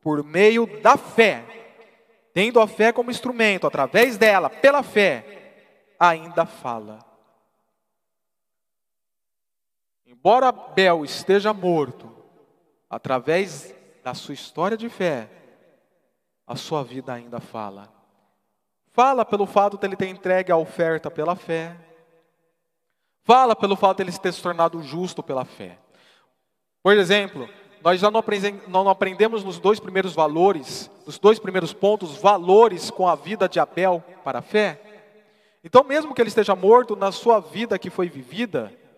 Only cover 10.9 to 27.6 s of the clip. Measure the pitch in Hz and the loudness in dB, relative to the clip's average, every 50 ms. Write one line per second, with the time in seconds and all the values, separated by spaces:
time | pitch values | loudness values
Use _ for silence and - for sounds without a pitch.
10.9 | 170 165 147 139 - - - - 190 202 196 214 214 202 180 180 175 160 143 123 | 4 2 -2 -8 -10 -12 -2 0 0 2 2 0 -4 -2 -2 -2 0 0 -2 -4
11.9 | 135 - - - - - _ _ _ _ _ _ _ _ _ _ _ _ _ _ | -8 -18 -20 -20 -20 -20 _ _ _ _ _ _ _ _ _ _ _ _ _ _
12.9 | 113 113 _ - 131 127 120 147 160 180 196 185 151 143 - - - _ _ _ | -16 -14 _ -4 -6 -4 -2 -2 -2 -2 -2 -4 -10 -18 -20 -20 -20 _ _ _
13.9 | _ _ _ 127 127 - - - 147 131 - - _ - 165 196 220 220 226 233 | _ _ _ -12 -12 -12 -14 -16 -16 -16 -18 -16 _ -4 -4 -4 -4 -6 -10 -14
14.9 | - - 196 175 151 123 110 110 - _ _ _ _ _ _ _ _ _ _ _ | -8 -6 -4 -4 -4 -6 -10 -14 -20 _ _ _ _ _ _ _ _ _ _ _
15.9 | _ _ _ _ _ _ _ _ _ _ _ _ 120 120 - - 165 151 135 117 | _ _ _ _ _ _ _ _ _ _ _ _ -14 -14 -10 -6 -6 -6 -6 -8
16.9 | 123 135 127 - 127 120 120 120 120 117 - - - 120 107 101 98 98 101 104 | -12 -16 -12 -12 -14 -14 -14 -14 -16 -16 -16 -14 -14 -12 -12 -12 -14 -18 -20 _
17.9 | _ _ _ _ _ _ _ _ _ _ _ _ _ _ _ _ _ _ _ _ | _ _ _ _ _ _ _ _ _ _ _ _ _ _ _ _ _ _ _ _
18.9 | _ - 247 269 277 247 220 - - 202 202 190 - 208 196 202 202 196 - 190 | _ 2 2 2 2 0 -2 -2 -2 -2 -2 0 0 0 0 0 -2 -4 -8 -8
19.9 | 190 190 196 185 185 185 - 185 185 185 185 180 180 165 160 160 - - 170 165 | -6 -6 -6 -8 -8 -10 -2 0 0 0 2 2 0 0 0 -2 -4 -4 -2 -2
20.9 | 165 160 - 151 - - 151 165 180 185 - - 165 165 165 165 170 170 _ _ | -2 -4 -6 -10 -8 -6 -4 -4 -4 -6 -6 -8 -8 -8 -8 -10 -16 -20 _ _
21.9 | _ _ _ _ _ _ _ _ _ _ _ _ _ _ _ _ _ _ _ _ | _ _ _ _ _ _ _ _ _ _ _ _ _ _ _ _ _ _ _ _
22.9 | _ _ _ _ _ _ _ - 233 262 262 247 220 - - 196 196 190 - 190 | _ _ _ _ _ _ _ 4 6 6 6 4 2 0 0 -2 -2 2 0 0
23.9 | 190 190 190 180 170 - - 185 170 - - 180 175 170 165 165 165 165 160 135 | 0 0 -6 -8 -8 -6 -6 -8 -8 -6 -8 -8 -2 0 -2 -2 -2 -6 -14 -10
24.9 | 135 165 180 180 - - - - 143 131 127 - - - 107 90 87 _ _ _ | -8 -8 -8 -8 -8 -12 -10 -6 -6 -6 -6 -8 -14 -18 -18 -18 -18 _ _ _
25.9 | _ _ _ _ _ _ _ _ _ _ _ _ _ _ _ _ _ _ _ 185 | _ _ _ _ _ _ _ _ _ _ _ _ _ _ _ _ _ _ _ 4
26.9 | 202 214 190 165 196 208 202 185 - 147 120 - - - | 4 4 6 4 2 2 2 -2 -10 -14 -14 -14 -16 -20